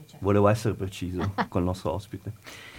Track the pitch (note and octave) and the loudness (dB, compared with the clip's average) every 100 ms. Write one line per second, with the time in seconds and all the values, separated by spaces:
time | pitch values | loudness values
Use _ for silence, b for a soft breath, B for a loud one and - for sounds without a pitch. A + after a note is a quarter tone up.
0 | D3+ - G2 G2+ G2+ - A2 F2+ G2 - | -20 -2 4 6 6 4 0 -2 -6 -6
1 | F2+ F2+ F#2 - G2+ G2 F2+ F#2 - F2+ | -6 -2 -2 -2 -2 0 0 0 -4 -4
2 | - G2 G#2+ - B B B | -8 -12 -10 -12 B B B